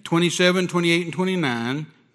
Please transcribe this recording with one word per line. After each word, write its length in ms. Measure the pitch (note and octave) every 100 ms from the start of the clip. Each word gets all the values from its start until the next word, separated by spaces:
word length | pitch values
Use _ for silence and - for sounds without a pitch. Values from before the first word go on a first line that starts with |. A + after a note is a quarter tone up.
twenty-seven, 640 | - E3 F3 - F3+ F3+ F3+
twenty-eight, 380 | F3 E3+ E3+
and 80 | E3+
twenty-nine. 720 | D3 F#3 F#3 C#3+ A#2 A#2 C#3+ D3+ _ _